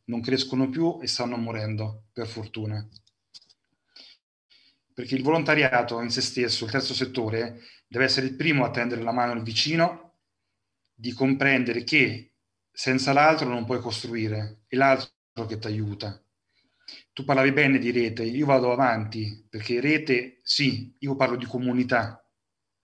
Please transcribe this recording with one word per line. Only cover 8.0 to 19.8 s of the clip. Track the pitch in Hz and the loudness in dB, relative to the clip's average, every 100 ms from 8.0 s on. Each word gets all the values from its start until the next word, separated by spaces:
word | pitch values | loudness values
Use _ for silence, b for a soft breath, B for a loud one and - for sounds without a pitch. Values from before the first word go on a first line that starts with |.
essere | 131 139 131 | 2 2 -2
il | |
primo | - 165 143 | -2 2 2
a | 117 | 2
tendere | 120 120 117 | 0 -4 -4
la | 113 | -2
mano | 123 120 | 0 0
al | 117 | -2
vicino, | 113 110 147 165 175 - - _ _ _ _ _ _ _ _ | -4 -2 0 2 0 -2 -18 _ _ _ _ _ _ _ _
di | - 123 | -10 -8
comprendere | 113 135 135 139 131 120 117 | 0 0 4 4 4 2 -2
che | 117 151 123 107 - _ _ _ _ | 2 2 2 0 -12 _ _ _ _
senza | - 131 131 131 | -6 0 0 4
l'altro | 139 151 156 127 | 6 6 4 0
non | 120 | -4
puoi | 110 123 | -2 -4
costruire, | 120 110 120 117 107 107 107 - - | -4 -8 -6 -4 -4 -4 -6 -10 -4
è | |
l'altro | 127 139 131 - _ _ - 107 | 2 4 4 0 _ _ -10 -8
che | 110 | -6
ti | 110 | -6
aiuta. | 107 104 101 104 - _ _ _ B B B B B B | -4 -4 -6 -10 -12 _ _ _ B B B B B B
Tu | - | -8
parlavi | 139 135 135 | 0 4 4
bene | 135 160 135 | 4 4 4
di | 117 | 2
rete, | 123 117 113 | 0 0 -2
io | 117 127 143 | -4 0 4
vado | 135 123 | 4 4
avanti, | 123 127 110 107 110 107 - _ | 2 2 2 -2 -6 -6 -8 _
perché | 110 107 120 | -10 -4 -2